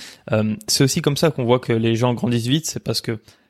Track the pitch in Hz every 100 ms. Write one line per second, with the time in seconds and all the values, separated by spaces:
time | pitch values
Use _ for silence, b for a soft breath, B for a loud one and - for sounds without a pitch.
0 | B B - 110 107 104 - - 135 175
1 | 151 143 165 139 117 127 - 113 113 113
2 | 123 117 120 120 120 156 - - - 117
3 | - 110 b b